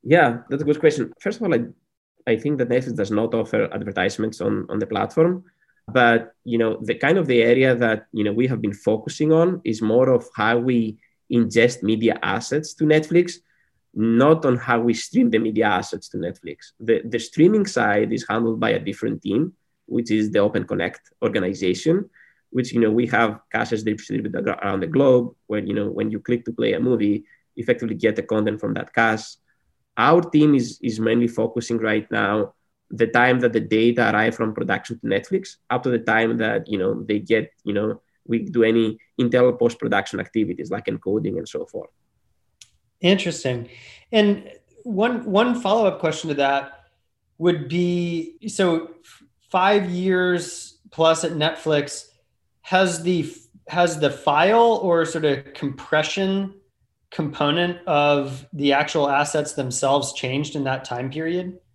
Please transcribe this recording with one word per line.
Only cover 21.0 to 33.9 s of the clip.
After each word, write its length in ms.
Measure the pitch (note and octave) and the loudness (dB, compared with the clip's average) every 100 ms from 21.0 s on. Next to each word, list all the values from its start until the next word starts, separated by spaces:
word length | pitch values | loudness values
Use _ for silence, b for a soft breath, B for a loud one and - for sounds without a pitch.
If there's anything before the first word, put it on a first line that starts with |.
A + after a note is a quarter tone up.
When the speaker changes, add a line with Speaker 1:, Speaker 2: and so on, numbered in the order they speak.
| _ _ | _ _
Speaker 1:
organization, 840 | A#2+ F#2 F#2 G2 F#2 F2+ D#3 F#3 G3 b b b _ | -2 -2 -2 -2 -2 0 0 0 -2 b b b _
which, 220 | B2+ B2+ | -4 -2
you 80 | A#2+ | 2
know, 100 | G#2+ | 2
we 160 | A2+ B2 | 2 2
have 320 | G#2+ A2+ G#2 _ | 2 0 -2 _
caches 300 | A2 A2+ A2 | -4 -2 -4
distributed 520 | G#2+ G#2+ - G#2+ - - | -4 -6 -6 -6 -4 -4
agra-, 220 | G2+ - | -4 -4
around 180 | G2+ F#2+ | -4 -4
the 60 | F#2 | 0
globe 480 | C3+ C3+ B2 A#2+ _ _ | 2 6 4 2 _ _
where, 120 | G#2 | -6
you 140 | G2+ | -2
know, 140 | G#2+ G2+ | -4 -4
when 220 | - G#2+ | -4 -4
you 100 | G#2+ | -4
click 240 | - A#2+ | -2 -2
to 80 | - | -2
play 200 | A#2 A2+ | -4 -2
a 60 | E2+ | 0
movie, 440 | B2 A#2+ G2+ G#2 b b _ | 0 2 2 0 b b _
you 80 | - | -10
effectively 340 | A#2 A#2+ A#2 G#2 | -4 -2 -2 0
get 200 | A2 - | 0 0
the 60 | |
content 380 | - A2 G#2+ G#2+ | -2 0 0 -2
from 140 | G#2+ | -4
that 200 | G#2+ - | -6 -2
cache. 420 | - A2+ A2 - - _ _ _ _ _ - | 2 2 0 -6 -20 _ _ _ _ _ 0
Our 260 | B2 E3+ | 4 4
team 320 | E3 D3+ D3+ | 4 4 4
is, 240 | C#3 A#2 - | 4 0 -6
is 180 | A#2+ A2 | -6 -2
mainly 280 | A2 A#2 A#2 | 0 2 0
focusing 500 | A#2 A2 A#2+ A#2+ A#2 | 0 -2 -4 -4 -2
right 300 | A2 G#2+ G#2 | 0 -2 -2
now 440 | A2 G2+ G#2 G2+ _ _ _ _ | -2 0 0 -2 _ _ _ _
the 160 | A2 A2+ | -2 2
time 320 | A#2+ B2 B2+ | 4 4 4
that 140 | B2 | 2
the 80 | A2+ | 0
data 500 | G#2+ A2 A#2 | 0 2 4